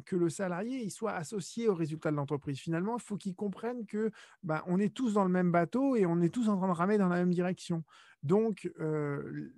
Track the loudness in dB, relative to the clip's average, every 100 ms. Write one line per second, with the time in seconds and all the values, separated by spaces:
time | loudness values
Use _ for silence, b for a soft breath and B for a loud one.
0 | -4 0 0 0 -4 -4 -4 -6 -6 -4
1 | -4 -4 -6 -6 -6 0 2 2 0 -2
2 | -2 -2 0 -2 -4 -6 -2 -2 -2 -4
3 | -6 -6 -6 -4 -6 -6 -6 -6 -6 -2
4 | -2 B B B -2 -2 0 2 2 0
5 | 0 2 4 4 4 4 2 2 2 4
6 | 2 4 2 2 0 2 0 2 2 4
7 | 4 4 2 2 0 -2 -4 -6 -6 B
8 | B B 2 4 2 -2 -8 -6 -2 0
9 | -2 -2 -4 -8 -10